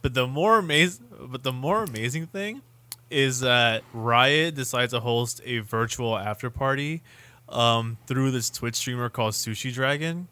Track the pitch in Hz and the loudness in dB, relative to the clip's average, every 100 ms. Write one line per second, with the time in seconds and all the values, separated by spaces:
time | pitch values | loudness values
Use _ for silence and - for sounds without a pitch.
0 | 143 127 127 139 196 226 175 147 175 180 | -2 0 0 2 4 4 4 4 2 0
1 | - - 127 127 131 127 139 208 208 110 | -18 -18 -12 -6 -4 -4 0 0 -2 -4
2 | 117 147 165 196 202 254 - _ _ - | -4 -4 -8 -8 -8 -10 -16 _ _ -20
3 | - 147 135 127 127 123 117 110 - 113 | -4 2 2 2 2 4 4 2 -4 -6
4 | 113 117 131 151 165 147 127 123 123 120 | 2 6 6 4 2 -2 -4 0 0 0
5 | 117 117 120 - - 120 107 113 113 - | 0 0 0 -6 -4 -6 -2 -2 -2 -2
6 | 120 110 101 104 123 - 135 139 143 165 | -4 -2 -4 -6 -8 -4 -2 0 -2 -6
7 | - - - - - - 117 117 113 113 | -10 -20 -20 -20 -8 2 4 4 0 -8
8 | - 131 135 127 113 - 120 117 - 123 | -4 0 0 0 -4 -4 -6 -4 -6 -4
9 | 120 - 110 107 - 107 131 123 135 147 | -6 -2 -2 -2 -6 -6 -6 -2 -2 0
10 | 160 170 180 | -4 -6 -10